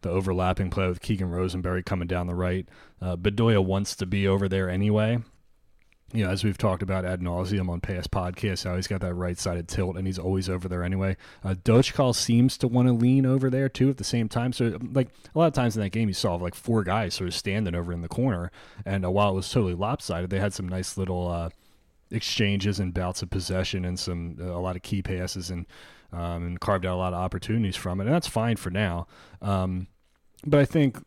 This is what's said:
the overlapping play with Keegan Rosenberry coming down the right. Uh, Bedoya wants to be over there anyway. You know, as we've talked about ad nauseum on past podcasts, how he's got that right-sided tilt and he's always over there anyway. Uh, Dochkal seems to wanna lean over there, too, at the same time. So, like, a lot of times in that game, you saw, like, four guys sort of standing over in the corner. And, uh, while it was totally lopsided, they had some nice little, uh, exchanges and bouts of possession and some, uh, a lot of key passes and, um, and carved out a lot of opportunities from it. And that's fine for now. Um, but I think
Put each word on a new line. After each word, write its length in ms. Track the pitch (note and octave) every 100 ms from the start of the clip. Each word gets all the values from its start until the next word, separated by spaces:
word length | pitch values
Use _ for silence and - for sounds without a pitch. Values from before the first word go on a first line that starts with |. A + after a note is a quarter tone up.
the 80 | F#2
overlapping 580 | F#2 F#2+ F#2 F2+ F2+ F#2+
play 180 | G2+ F#2
with 120 | F2
Keegan 300 | - G#2 F#2
Rosenberry 540 | F2 F#2 F2+ F2+ F2+ F2+
coming 220 | F#2+ F2
down 180 | F2+ F2
the 80 |
right. 340 | F2 F2+ F#2 - - - _
Uh, 160 | F2+ F2
Bedoya 480 | G2 G2+ A#2 G#2
wants 320 | F#2+ F#2+ G2+ -
to 100 | F#2
be 200 | G2 G2
over 220 | G2 G2
there 200 | F#2+ F#2
anyway. 500 | F2+ G#2 G#2 A2 A#2+ A2+ _ _ _ _ _ _ _ -
You 120 | A2+
know, 80 | F#2+
as 100 | F#2+
we've 160 | A2 F#2
talked 240 | A2 F#2
about 220 | F#2+ F#2+
ad 160 | F2+ F2+
nauseum 480 | F2+ F2 F#2 G2+ F2+
on 120 | F2
past 300 | - F2+ E2
podcasts, 540 | G2 F2+ F2+ G#2+ F2+
how 100 | F#2
he's 140 | F2+ F#2
got 120 | F#2+
that 120 | F2+
right-sided 540 | F2 F2+ F2 G2 F2 E2+
tilt 280 | - F#2 F2
and 120 | F#2+
he's 100 | F#2
always 300 | E2+ F#2+ F#2
over 180 | F2+ F2+
there 160 | F2+
anyway. 340 | F2 F#2+ F#2+ F#2 - -
Uh, 100 | F#2+
Dochkal 640 | F2+ - A2+ - - C3 A#2
seems 420 | - A#2 B2+ -
to 80 | B2+
wanna 260 | B2 B2+
lean 320 | A#2+ A#2+ C3+
over 240 | C3 C3+ C3
there, 200 | B2+ C3+
too, 200 | - C3+
at 80 | C3
the 60 |
same 260 | G2 A#2+ A2
time. 240 | A#2+ B2
So, 240 | B2 A#2+ G2 B2
like, 180 | C3+ B2 - -
a 60 | D3+
lot 80 | E3
of 60 |
times 240 | C#3+ A#2+ A2
in 60 |
that 80 | G2+
game, 180 | A2+ A2
you 60 |
saw, 200 | F#2 G#2
like, 220 | F2 F2 -
four 260 | - A2+
guys 320 | F2+ G2 F#2
sort 140 | - F2+
of 60 |
standing 420 | - - G2+ G2+ E2+
over 160 | E2+
in 100 | E2+
the 60 | E2+
corner. 420 | - C3 F2+ F2 - - -
And, 200 | - G2
uh, 80 | F2+
while 180 | G2 G#2
it 40 | F#2+
was 120 | F#2
totally 260 | C3 F#2+
lopsided, 560 | F2 G2+ C#3+ - F2 F2+
they 100 | F#2+
had 120 | G2+
some 160 | - F#2
nice 280 | F#2 F#2 -
little, 320 | F#2 F2+ F2
uh, 220 | E2+ E2 - _ _ _ _ _
exchanges 680 | A2 - - G2+ G2+ G2+ G2
and 120 | F#2
bouts 300 | F2+ F2+ F#2
of 80 | F2+
possession 540 | F#2+ E2+ F#2 F#2 F#2+
and 120 | F2+ F2+
some, 400 | - F2 E2+ D#2+
uh, 60 | F2+
a 120 | F2
lot 160 | F#2
of 80 | F2+
key 180 | - G2+
passes 480 | F#2 F#2 F2+ F#2+ F2
and, 160 | F2 E2+ - - - _
um, 320 | E2+ E2+ E2+
and 160 | F2 F2
carved 240 | - G2
out 120 | F#2 F2+
a 0 |
lot 160 | F#2
of 80 | F2
opportunities 560 | F#2 F#2 - A2+ G2+ -
from 240 | F#2+ F#2
it. 60 | G#2
And 60 |
that's 140 | E3 -
fine 300 | A2+ A2+ A2
for 140 | F#2+
now. 360 | F#2 G#2 E2+ E2 - - -
Um, 460 | G#2 G2 F#2 F#2 F#2 _ _ _ _ _
but 140 | D3 D3
I 60 |
think 340 | C3+ E3 C#3 -